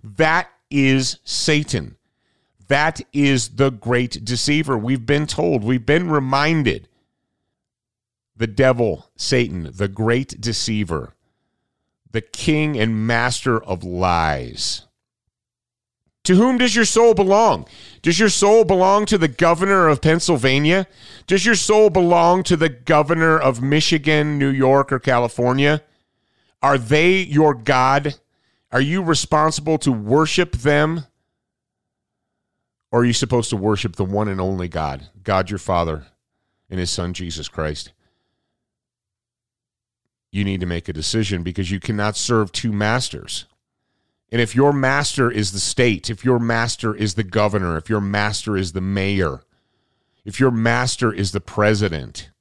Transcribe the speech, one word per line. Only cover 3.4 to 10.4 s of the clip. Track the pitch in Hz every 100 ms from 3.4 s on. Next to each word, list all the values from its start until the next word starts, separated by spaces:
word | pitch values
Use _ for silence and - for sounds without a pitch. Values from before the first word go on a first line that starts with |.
| 113
the | 107 139
great | 113 113 123 123 -
deceiver. | 110 120 - 147 151
We've | 120 113 131
been | 113 147 151
told, | - 175 131
we've | 104 127
been | 110 156 175
reminded. | 151 131 135 151 165 123 - - _ _ _ _ _ _ _ _ _ _ _ _ _ _
The | _ 113
devil, | 101 131 123 113 78 _
Satan, | _ - 131 120 90 78
the | 92 101
great | 98 110 120 135 -